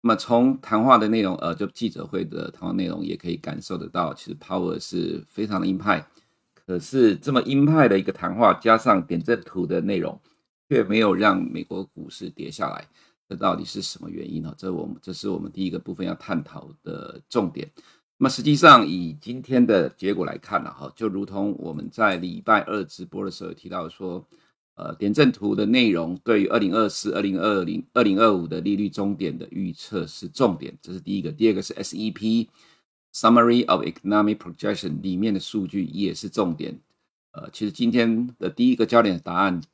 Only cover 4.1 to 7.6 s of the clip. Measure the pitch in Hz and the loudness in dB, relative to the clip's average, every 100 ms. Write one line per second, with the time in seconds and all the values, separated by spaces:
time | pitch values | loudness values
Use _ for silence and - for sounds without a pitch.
4.1 | - - 73 - 92 87 82 - 87 85 | -6 -14 -16 -8 -4 -4 -6 -6 -6 -4
5.1 | 80 - - 107 98 90 95 104 85 - | -6 -10 -8 -4 -2 -2 -2 0 -2 -2
6.1 | _ _ _ _ _ - 90 78 131 113 | _ _ _ _ _ -8 -6 -4 4 4
7.1 | 95 - 131 117 139 | 4 0 0 2 4